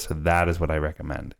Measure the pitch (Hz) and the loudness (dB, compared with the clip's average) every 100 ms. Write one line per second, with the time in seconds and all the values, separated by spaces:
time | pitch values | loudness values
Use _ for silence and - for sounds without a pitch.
0 | - 80 80 85 85 85 80 78 76 - | -4 -2 2 4 4 2 0 0 -2 -4
1 | 73 67 65 - | -8 -8 -8 -12